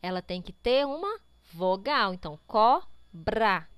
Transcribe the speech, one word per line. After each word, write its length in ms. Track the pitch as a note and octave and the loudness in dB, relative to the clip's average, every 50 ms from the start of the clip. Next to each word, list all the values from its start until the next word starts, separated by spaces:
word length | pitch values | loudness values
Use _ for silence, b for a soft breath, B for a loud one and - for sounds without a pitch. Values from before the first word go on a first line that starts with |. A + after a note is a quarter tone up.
Ela 180 | - F3+ F#3 F#3 | -6 -4 -6 -6
tem 200 | - - F3+ F3+ | -6 -6 -8 -8
que 100 | F3 - | -8 -10
ter 340 | - _ _ A#3 B3 C4+ C#4+ | -16 _ _ 2 2 2 2
uma 340 | C#4 C4+ D#4+ F#4+ G4+ A4 G#4+ _ _ _ _ _ _ | 0 -4 -6 -6 -6 -6 -8 _ _ _ _ _ _
vogal, 600 | E3+ E3 F3+ F#3 F#3 G3 G3 C4 D4 C4+ A3 G3 F#3 | -8 -2 0 0 0 0 -2 -2 0 0 0 0 -2
então, 240 | F#3 - D#3 D3+ - _ | -6 -10 -12 -12 -12 _
cobra 1200 | _ - G#3+ G#3+ A#3 C4 F4 - - - - - _ - E3 D#3+ - G#3 A3+ A3+ G#3+ F#3+ E3+ D#3+ - - | _ 4 6 6 6 6 4 0 -8 -18 -20 -20 _ -20 -8 -6 -4 -2 2 2 2 2 0 -2 -10 -20